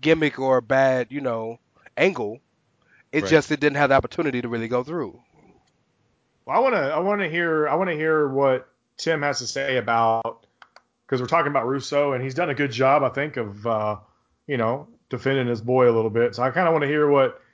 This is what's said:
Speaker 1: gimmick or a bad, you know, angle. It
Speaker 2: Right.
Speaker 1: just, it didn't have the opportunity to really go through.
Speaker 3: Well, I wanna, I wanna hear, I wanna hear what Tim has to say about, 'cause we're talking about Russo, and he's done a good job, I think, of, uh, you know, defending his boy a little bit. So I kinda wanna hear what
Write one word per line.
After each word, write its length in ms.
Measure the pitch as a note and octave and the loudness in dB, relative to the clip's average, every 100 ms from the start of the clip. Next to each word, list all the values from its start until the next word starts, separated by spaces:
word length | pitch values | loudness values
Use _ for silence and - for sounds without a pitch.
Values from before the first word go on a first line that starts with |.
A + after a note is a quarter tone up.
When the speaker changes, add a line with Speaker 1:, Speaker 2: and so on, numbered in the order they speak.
Speaker 1:
gimmick 380 | C#3+ D#3+ D3+ C3 | 2 2 2 0
or 180 | C3 B2+ | 0 0
a 60 | |
bad, 460 | A2 C3+ C3+ B2+ A#2+ | 2 2 2 2 -2
you 100 | C#3+ | -6
know, 380 | C3 A2+ A2+ A#2 _ _ - - | -6 -6 -8 -12 _ _ -16 -2
angle. 440 | E3+ F3 A2+ - _ _ _ _ _ _ _ | 0 0 -8 -8 _ _ _ _ _ _ _
It 120 | D3+ | -4
Speaker 2:
Right. 60 | G2 | 2
Speaker 1:
just, 200 | D#3 - | 2 2
it 100 | D3 | -2
didn't 160 | C#3+ C#3+ | 0 0
have 140 | C#3+ | 2
the 60 | C3+ | 2
opportunity 440 | - - D#3 B2 | 2 -4 -4 -4
to 80 | A#2+ | -4
really 200 | A#2 A2+ | -6 -4
go 140 | B2 | -4
through. 380 | B2+ E3+ A2+ - _ _ _ _ _ _ _ _ _ _ _ _ - | -4 -6 -8 -12 _ _ _ _ _ _ _ _ _ _ _ _ -2
Speaker 3:
Well, 100 | D#3+ | 2
I 40 | |
wanna, 200 | C4 G#3+ | 2 2
I 180 | C#3 D3+ | 0 0
wanna 280 | F#3+ G3+ F3+ | 0 -2 -2
hear, 400 | E3 E3+ D#3 D3+ | -2 0 0 0
I 60 | |
wanna 200 | D3+ F#3 | 0 0
hear 320 | D#3 D#3+ D#3 D3 | -2 0 2 2
what 400 | C3+ C#3 B2+ - _ _ - | 2 2 2 -4 _ _ -8
Tim 260 | - D#3+ | -4 0
has 180 | C#3+ C#3 | 0 -2
to 60 | B2 | -6
say 300 | C#3 C#3 B2+ | -6 -2 -2
about, 720 | A2+ A#2 A2+ A2+ A#2 - _ _ - _ _ _ _ | 0 2 2 2 -2 -10 _ _ -20 _ _ _ _
'cause 140 | C3 | -4
we're 60 | B2 | 0
talking 240 | E3 D3 | 0 0
about 160 | C#3+ A#2+ | -2 -2
Russo, 460 | C#3 C3 C#3+ C#3+ | -4 -2 0 0
and 100 | B2+ | -2
he's 100 | C3+ | -4
done 140 | C3 F3 | -4 -4
a 60 | |
good 180 | C#3 C#3+ | -2 -2
job, 300 | A#2+ C3 C#3+ | 2 4 4
I 80 | C3 | 2
think, 260 | C3+ D3 C#3 | -2 -6 -6
of, 300 | G#2+ G2+ A2+ | -8 -6 -2
uh, 300 | A2 G#2+ G#2 - _ _ _ - | -2 -2 -4 -10 _ _ _ -8
you 100 | C3 | -2
know, 320 | A2 C3 - _ _ | -2 -2 -8 _ _
defending 360 | B2 C3+ C3+ A#2+ | -6 -2 0 0
his 140 | A#2 | -4
boy 300 | A2+ B2+ B2 | 0 4 6
a 20 | |
little 180 | A2+ A2 | 4 0
bit. 240 | A2 A#2+ | 0 0
So 80 | G2+ | 0
I 80 | B2+ | -2
kinda 220 | D#3+ F3 | 0 2
wanna 140 | D#3+ C#3+ | 2 0
hear 200 | D3+ D3 | 0 4
what 340 | C#3 C3 - _ | 4 2 -2 _